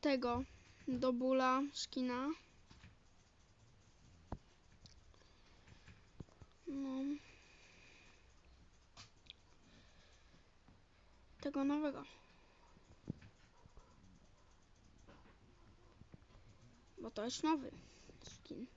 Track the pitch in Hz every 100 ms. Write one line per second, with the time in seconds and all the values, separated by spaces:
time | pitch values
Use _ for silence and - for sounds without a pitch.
0 | 302 269 240 240 269 - - - - 247
1 | 254 247 254 262 262 262 285 - - -
2 | 254 247 269 330 - - - - - -
3 | - - - - - - - - - -
4 | - - - - - - - - - -
5 | - - - - - - - - - -
6 | - - - - - - - 277 269 262
7 | 277 294 - - - - - - - -
8 | - - - - - - - - - -
9 | - - - - - - - - - -
10 | - - - - - - - - - -
11 | - - - - 285 285 277 294 302 277
12 | 277 - - - - - - - - -
13 | - - 101 - - - - - - -
14 | 95 - - - - - - - - -
15 | - - - - - - - - - -
16 | - - - - - - - - - -
17 | 220 - 226 - 311 311 254 - - -
18 | - - - - - - 254